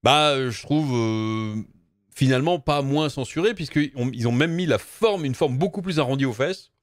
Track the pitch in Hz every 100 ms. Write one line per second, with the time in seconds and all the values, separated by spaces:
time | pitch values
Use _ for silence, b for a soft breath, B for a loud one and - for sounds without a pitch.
0 | 120 147 151 139 131 110 - 147 151 123
1 | 113 110 110 110 110 107 - _ _ _
2 | _ - 135 131 147 180 135 147 139 143
3 | 156 139 127 - 190 220 151 - 143 135
4 | 123 117 120 120 160 165 180 113 - -
5 | 220 202 147 127 156 127 185 208 185 156
6 | 131 135 139 110 143 185 - _